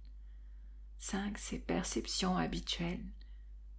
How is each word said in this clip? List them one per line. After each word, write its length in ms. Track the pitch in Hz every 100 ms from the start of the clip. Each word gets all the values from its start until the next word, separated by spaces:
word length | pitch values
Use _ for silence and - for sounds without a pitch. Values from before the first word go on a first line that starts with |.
| - - - - - - - - - -
Cinq, 380 | - 196 202 208
ses 220 | - -
perceptions 800 | - 175 180 - - - 185 180
habituelles. 680 | 160 170 - - 170 180 180 - - - - - -